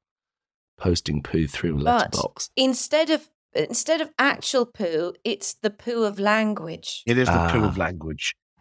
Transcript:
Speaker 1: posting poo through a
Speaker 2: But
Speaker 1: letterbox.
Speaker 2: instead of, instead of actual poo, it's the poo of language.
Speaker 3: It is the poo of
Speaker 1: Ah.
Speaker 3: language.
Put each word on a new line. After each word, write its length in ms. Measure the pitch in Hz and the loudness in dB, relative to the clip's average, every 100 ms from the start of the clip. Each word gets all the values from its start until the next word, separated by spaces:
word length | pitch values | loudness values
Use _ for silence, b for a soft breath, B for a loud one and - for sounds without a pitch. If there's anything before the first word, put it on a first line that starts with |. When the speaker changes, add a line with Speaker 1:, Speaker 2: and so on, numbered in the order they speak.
| _ _ _ _ _ _ _ - | _ _ _ _ _ _ _ -4
Speaker 1:
posting 440 | 92 87 - 73 | 0 0 0 -4
poo 240 | - 80 76 | -2 0 0
through 280 | - 87 73 | -2 -2 0
a 40 | |
Speaker 2:
But 280 | 76 240 - | 2 2 0
Speaker 1:
letterbox. 360 | - - - - - | -2 -6 -8 -6 0
Speaker 2:
instead 540 | 262 254 - 302 320 | 0 2 0 0 2
of, 180 | 311 - _ _ | 0 -2 _ _
instead 460 | - 151 233 - 320 | -4 -2 -2 0 0
of 100 | 311 - | -2 0
actual 460 | 269 - - 262 240 | 0 0 -2 0 0
poo, 480 | - 180 160 175 - | -2 -2 -2 -2 -4
it's 300 | 226 - - | -6 -4 -6
the 160 | - 214 | -4 -4
poo 340 | 208 240 233 | -4 -4 0
of 140 | 214 202 | 0 0
language. 840 | 202 214 214 208 160 165 - - - | 2 2 2 -2 -6 -10 -10 -6 0
Speaker 3:
It 120 | 123 | 4
is 100 | 127 | 4
the 200 | 85 85 | 4 4
poo 120 | 113 | 4
of 120 | 104 90 | 2 0
Speaker 1:
Ah. 40 | |
Speaker 3:
language. 540 | 82 78 80 76 - - _ _ | -4 -6 -8 -6 -8 -8 _ _